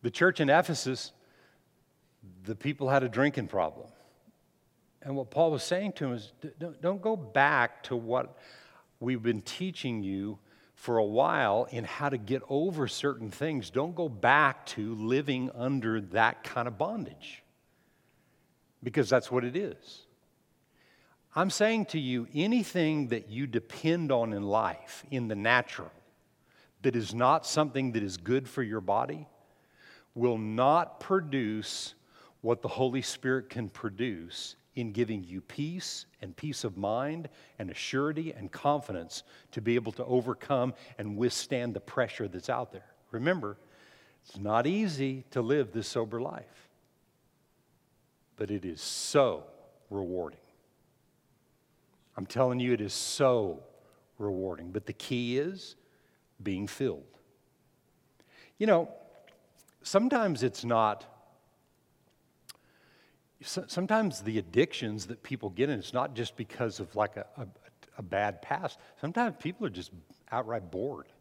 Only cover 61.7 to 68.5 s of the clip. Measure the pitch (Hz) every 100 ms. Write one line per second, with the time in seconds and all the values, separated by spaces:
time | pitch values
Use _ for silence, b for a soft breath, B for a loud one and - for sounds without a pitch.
61.7 | _ _ _ _ _ _ _ _ - b
62.7 | b b b b b _ _ - - 175
63.7 | - 185 220 214 139 - 110 87 110 170
64.7 | - 117 107 98 117 - 131 104 90 143
65.7 | 127 90 - 143 120 117 - 110 - 117
66.7 | - 90 107 104 - 98 - 104 - -
67.7 | _ - - 92 95 104 101 -